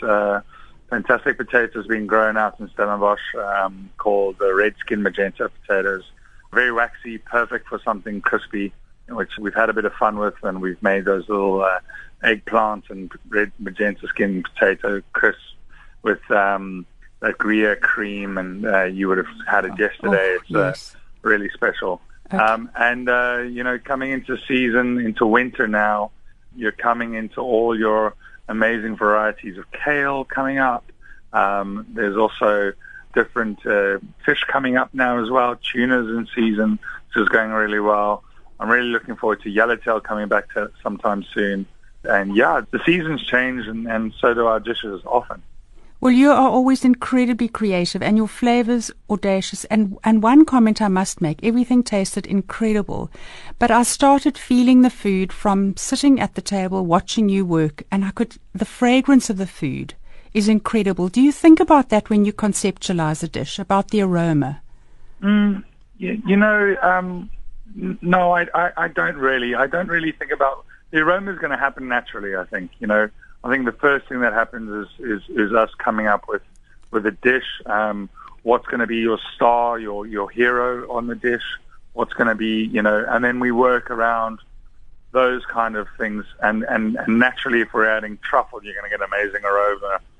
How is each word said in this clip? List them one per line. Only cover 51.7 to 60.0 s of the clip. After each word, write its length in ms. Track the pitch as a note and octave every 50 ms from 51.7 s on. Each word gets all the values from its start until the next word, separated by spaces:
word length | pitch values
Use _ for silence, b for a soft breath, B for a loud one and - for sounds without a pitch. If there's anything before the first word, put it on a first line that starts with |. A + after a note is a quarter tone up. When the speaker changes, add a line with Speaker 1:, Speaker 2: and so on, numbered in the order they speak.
| B3 B3 A#3+
Speaker 2:
tasted 420 | - - G3+ F#3+ - - G#3 F#3
incredible. 840 | - F#3+ G3 F#3+ - - - A3+ A3 G#3+ G#3+ G3 - - - - - B B B B B B B B B -
But 100 | B3 A#3+
I 140 | A3+ A#3 A#3+
started 520 | - - - C#4+ C#4 C#4 C#4 - D4 C4+
feeling 460 | - - - B3 B3 B3 B3 C4 B3+
the 80 | B3 B3+
food 420 | - - - G#3 F#3+ F#3+ F#3+ F#3+
from 460 | - - - G#3+ G3 G3 G3 G3 F#3 -
sitting 420 | - - C4+ B3+ - C#4+ C4+ A#3
at 140 | G#3+ G3 -
the 80 | -
table, 460 | F#3 - G3+ G3 F#3 F#3 F#3 F#3+ F#3 E3+
watching 420 | E3 F#3 G3 - - A#3 A3 G3+
you 160 | G3 G3 G3
work, 380 | F3 E3+ D#3+ D#3 D3+ D3+ - - -
and 120 | - G3 G3
I 60 | F#3+
could, 280 | F#3 - A#3 - - - - -
the 140 | - F#3 A3
fragrance 640 | - - - B3 A#3+ B3 C4 B3+ - C#4 B3+ - -
of 80 | G#3+ F#3
the 80 | F#3+
food 480 | F3 - - - C#3 C3 C3+ C3 C3+ - b